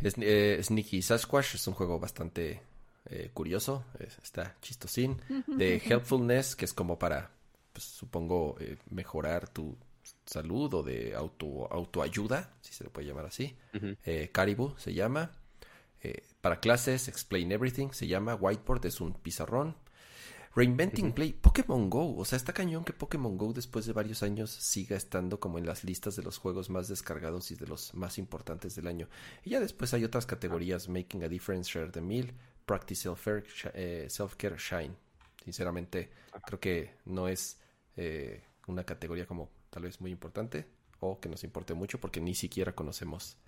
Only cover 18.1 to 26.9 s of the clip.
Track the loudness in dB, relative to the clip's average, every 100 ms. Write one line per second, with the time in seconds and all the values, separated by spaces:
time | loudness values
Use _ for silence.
18.1 | 2 2 2 2 4 2 2 2 -2 -4
19.1 | -4 -4 -4 0 0 0 -4 -14 -20 -20
20.1 | -18 -16 -16 0 6 8 8 4 4 2
21.1 | 2 0 10 10 10 6 4 4 4 2
22.1 | 0 0 0 0 0 0 0 -2 -4 -2
23.1 | 0 0 0 0 -2 -2 -2 0 0 0
24.1 | 0 0 0 -2 -2 0 0 0 -2 0
25.1 | 0 0 -2 -2 -2 -2 -4 -4 -4 -4
26.1 | -4 -6 -4 -2 -2 -2 -2 -2